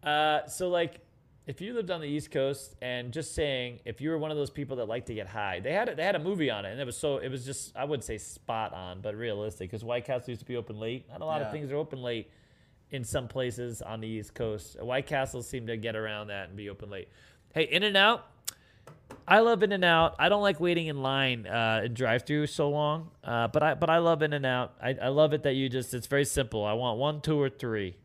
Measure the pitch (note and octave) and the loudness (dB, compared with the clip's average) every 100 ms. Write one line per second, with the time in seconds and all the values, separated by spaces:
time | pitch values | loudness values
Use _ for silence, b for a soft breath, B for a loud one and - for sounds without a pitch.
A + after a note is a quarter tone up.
0 | D3+ D3+ D#3 D3+ - - F3+ F3 F3 - | 2 2 4 2 0 -4 0 2 0 -4
1 | - _ _ _ - C3 G3 A#3+ F3+ F3 | -20 _ _ _ -12 -10 -6 -6 -4 -4
2 | D3 D3 C#3+ C#3+ C3+ C#3 - - B2 B2 | -2 -4 -2 0 0 -2 -10 -10 -6 -6
3 | B2 C3+ D3 - D3 C3 B2 A#2+ - A2+ | -6 -6 -6 -2 -2 -2 -4 -8 -12 -6
4 | D3 D#3+ D#3 D3+ C#3 - C3 C3 G#2+ A#2 | -2 -2 -2 -2 -4 -4 -6 -4 -2 -4
5 | A#2+ G#2+ F#2+ G#2+ G2+ F#2 A2 F3 A#3+ D3+ | -4 -8 -6 -4 -4 -2 0 0 0 0
6 | F3 F#3 D#3 G3 C#3+ G#2+ G2 A#2 C3 A#2 | 0 0 0 0 0 0 -6 -6 -8 -2
7 | D3+ C#3 C3 C3 B2 C3+ - - C#3+ D3 | -2 0 -2 -6 -8 -10 -10 -6 -4 -4
8 | - A2 - - - A2+ A2 F2 F#2 F2+ | -4 -8 -10 -16 -6 -4 -4 -6 -10 -8
9 | G#2 G#2 A#2 G#2 G#2+ G#2 F#2+ G#2+ A2+ B2 | -6 -6 -4 -4 -4 -6 -8 -8 -4 -4
10 | A#2+ B2+ B2 A#2 - A#2+ - G#2+ A2+ B2+ | -2 -4 -4 -10 -6 -8 -6 -8 -6 -6
11 | - C#3 D#3 D#3 B2 D#3 C#3+ C#3+ D#3 C3+ | -10 -10 -4 -2 -4 -6 -4 -4 -4 -6
12 | B2 A#2 - b b b b b _ C#3 | -4 -4 -6 b b b b b _ -8
13 | A#2 D3 A#2+ C3 B2+ A2+ A#2+ A2+ - A2 | -4 -4 -4 -4 -4 -4 -8 -8 -8 -8
14 | A2 A2 G#2 - A2+ G#2+ - - A#2 B2+ | -6 -6 -8 -6 -4 -4 -8 -10 -2 -2
15 | C#3 C#3+ C3 B2+ A#2 C3 A2+ A2+ A2+ A2 | 0 -2 -2 -4 -8 -8 -6 -4 -4 -4
16 | A2 G#2 G#2 G2+ F2+ G2+ G2+ G2+ G2+ G2 | -4 -6 -6 -8 -8 -10 -12 -12 -12 -12
17 | F2+ b b b b - D#3+ D#3+ G#3 G3 | -14 b b b b 0 2 4 4 6
18 | G3+ A#3 - - - B B B B - | 6 6 -2 -12 -14 B B B B -20
19 | _ - - G3 A3+ A3+ G3+ G3 F3+ E3 | _ -16 6 8 8 6 4 4 6 8
20 | E3 - D#3+ G#3 G3+ D#3+ F3 E3+ D#3+ C#3+ | 6 4 4 6 4 4 2 2 0 -2
21 | C3 C3+ C3+ A#2+ G2 A2+ A2+ A2 A2 A#2 | 0 2 2 0 -2 0 2 2 0 0
22 | B2+ A#2+ - D3+ D3 - D3 D3 D3 D#3 | 2 2 2 0 0 2 2 2 0 0
23 | E3 - - A#2 A#2 D3 D3+ C#3 D#3+ E3 | -6 -14 -4 0 2 4 4 2 4 6
24 | E3+ D#3+ D3+ D3 C3+ B2+ B2 - B2 C3+ | 6 4 2 2 0 0 -2 -4 -4 0
25 | B2 C#3 D#3 C#3+ C#3+ C3+ C3+ B2+ A#2+ B2+ | 2 6 6 6 2 2 0 -2 -4 -6
26 | - C#3 C#3+ - A#2+ A2 G#2 A2 B2 A2+ | 0 2 2 2 0 0 0 0 0 0
27 | C#3+ D3+ D3 D3+ C3+ C3+ B2 A2 F#2+ F2 | 0 0 0 2 2 0 -4 -2 -2 -6